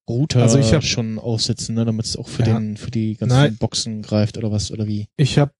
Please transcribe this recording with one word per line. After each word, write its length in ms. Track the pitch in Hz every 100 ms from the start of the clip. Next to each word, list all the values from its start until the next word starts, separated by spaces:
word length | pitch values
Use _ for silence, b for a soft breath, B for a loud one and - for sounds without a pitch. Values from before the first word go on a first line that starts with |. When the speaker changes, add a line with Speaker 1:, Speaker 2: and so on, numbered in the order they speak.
| -
Speaker 1:
Router 340 | 120 156 123
Speaker 2:
Also 160 | 117 135
ich 160 | 113
hab 80 | 147
Speaker 1:
schon 380 | - - 110 110
aufsetzen, 560 | 117 113 - 113 - 113
ne, 80 |
damit 220 | 113 110 -
es 100 | -
auch 100 | -
für 160 | -
Speaker 2:
Ja. 160 | 113 110
Speaker 1:
den, 180 | 107 104
für 140 | -
die 240 | 113 110
ganzen 220 | 107 107 127
Speaker 2:
Nein. 200 | 143 104
Speaker 1:
Boxen 460 | 113 - 117 107
greift 340 | 104 107 104 -
oder 140 | 110
was, 220 | 104 -
oder 160 | 110 104
wie? 180 | 107 110 -
Speaker 2:
Ich 220 | 139 -
hab, 160 | 143